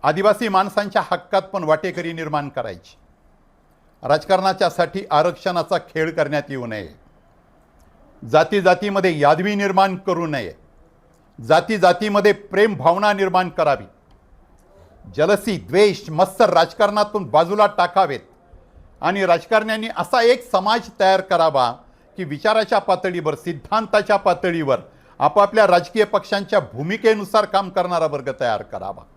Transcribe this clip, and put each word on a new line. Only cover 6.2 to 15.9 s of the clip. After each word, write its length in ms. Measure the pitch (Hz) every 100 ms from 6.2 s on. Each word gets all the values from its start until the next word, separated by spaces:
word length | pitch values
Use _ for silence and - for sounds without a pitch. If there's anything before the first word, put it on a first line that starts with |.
| 147 147 143
येऊ 160 | 139 120
नये, 240 | 110 85 73 _ _ _ _ _ _ _ _ _ _ _ _ 113
जाती 320 | 151 165 208
जातीमध्ये 580 | 185 180 202 196 185 156
यादवी 360 | 143 156 190 202
निर्माण 400 | 202 190 196 185
करू 320 | 185 170 170
नये, 260 | 143 98 - _ _ _ _ _ _ _ -
जाती 340 | 113 156 175 220
जातीमध्ये 540 | 180 175 214 202 202
प्रेम 440 | 208 - 185 220 175
भावना 360 | 139 180 208
निर्माण 360 | 202 190 185 180
करावी, 360 | 160 156 131 104 _ _ _ _ _ _ _ _ _ _ _ - 95
जलसी, 400 | 156 202 208 185
द्वेष, 520 | 87 170 208